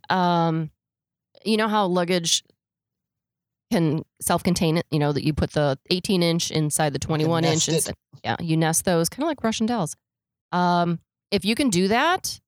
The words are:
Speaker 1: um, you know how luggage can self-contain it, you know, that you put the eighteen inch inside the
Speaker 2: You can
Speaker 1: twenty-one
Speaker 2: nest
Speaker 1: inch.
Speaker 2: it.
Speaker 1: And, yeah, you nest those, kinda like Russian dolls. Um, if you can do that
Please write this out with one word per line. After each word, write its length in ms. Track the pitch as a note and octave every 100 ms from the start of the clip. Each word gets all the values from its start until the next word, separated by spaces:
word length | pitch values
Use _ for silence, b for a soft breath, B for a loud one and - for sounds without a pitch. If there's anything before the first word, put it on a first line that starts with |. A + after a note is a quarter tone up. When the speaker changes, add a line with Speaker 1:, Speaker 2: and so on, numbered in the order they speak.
| -
Speaker 1:
um, 600 | F#3 F3+ E3+ E3 D#3+ D#3 _ _ _ _ _ _ -
you 140 | - G#3+
know 100 | A3
how 180 | G#3+ F#3+
luggage 580 | F3+ F3 F#3 E3 - - _ _ _ _ _ _ _ _ _ _ _ -
can 320 | A3 E3 D#3+ - -
self-contain 560 | - F3 - F3 E3 E3
it, 80 | -
you 80 | D#3
know, 120 | D3
that 100 | C#3
you 80 | C#3+
put 180 | D3+ D3+
the 260 | D#3 D3 C3+ -
eighteen 320 | F3+ - F#3
inch 300 | E3+ E3+ -
inside 380 | D#3 D3+ - D#3
the 60 | C#3
Speaker 2:
You 40 |
can 80 | -
Speaker 1:
twenty-one 360 | D#3 D#3 E3
Speaker 2:
nest 260 | E3 D#3+ D#3+
Speaker 1:
inch. 80 | D#3+
Speaker 2:
it. 100 | -
Speaker 1:
And, 80 | - _ -
yeah, 120 | - A2+
you 180 | E3+ D#3+
nest 260 | D#3+ E3 -
those, 240 | E3+ E3+
kinda 160 | - D#4+
like 180 | D4
Russian 220 | A3+ A3 A3
dolls. 280 | A#3+ D3+ - _ _ _ _ -
Um, 480 | F3+ F3+ F3 F3 E3+ _ _ -
if 140 | G3 F#3+
you 80 | A3+
can 140 | C#4
do 180 | F3+ F#3+
that 520 | A#3 D#4 F#4 - -